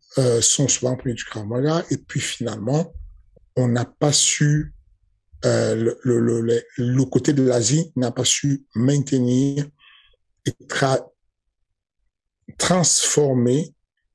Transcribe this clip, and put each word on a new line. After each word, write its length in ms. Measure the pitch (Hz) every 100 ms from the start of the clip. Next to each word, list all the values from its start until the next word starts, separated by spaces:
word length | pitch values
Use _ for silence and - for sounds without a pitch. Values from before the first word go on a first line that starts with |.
| _ -
euh, 220 | 127 117
sont 280 | - - 135
souvent 280 | - 123 127
prises 200 | 131 110
du 80 |
Krav 220 | - 110 104
Maga. 380 | 123 147 165 -
Et 60 | 139
puis 240 | - 143
finalement, 760 | - - 117 107 104 151 180 - - - _ _ _ -
on 120 | 123
n'a 160 | 120
pas 280 | 127 _ 151
su, 600 | 143 - - 147 151 151 - _ _ _ _ _ -
euh, 300 | 123 117 110
le, 240 | 110 113 -
le, 180 | 127 117
le, 200 | 117 117
le, 220 | 117 117 - -
le 280 | 123 131
côté 280 | 131 127 139
de 100 | 139
l'Asie 480 | 131 120 110 151 165 123
n'a 160 | 120
pas 120 | 120
su 400 | 117 - 143 139 -
maintenir 920 | 110 127 143 135 135 123 127 139 143 147 _ - _ _ _ _ _ -
et 60 | - -
tra-, 420 | - 135 135 - _ _ _ _ _ _ _ _ _ _ _ _ _ - -
transformer 1160 | - 185 160 - - - 143 127 120 135 190 - _ _ _